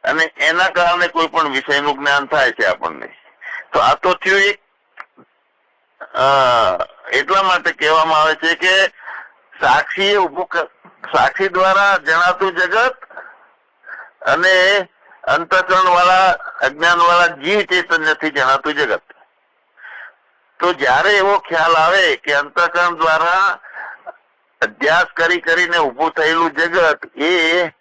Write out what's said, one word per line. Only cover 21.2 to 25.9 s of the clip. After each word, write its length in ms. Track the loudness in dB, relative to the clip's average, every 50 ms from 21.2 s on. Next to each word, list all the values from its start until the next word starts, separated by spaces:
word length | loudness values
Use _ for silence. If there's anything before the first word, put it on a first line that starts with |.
| 2 2 0 0
ખ્યાલ 380 | -2 -4 -2 0 2 2 2
આવે 400 | 4 4 2 2 2 2 2 0
કે 180 | -2 -4 -2 -2
અંતઃકરણ 600 | -2 -2 -2 _ -2 -2 0 0 0 0 0 0
દ્વારા 680 | 0 0 0 2 2 0 0 0 0 0 0 -2 -6 -12 -20 -18 -18 -16 -16 -18 -18 _ -20 -20 _ _ _ _ _ _ _ _ _
અધ્યાસ 440 | -6 -6 -6 _ -2 0 0 0 0
કરી 360 | -2 -2 -4 -2 -2 -2 -2
કરીને 380 | -2 -2 0 0 0 0 0 0
ઊભું 320 | -2 -2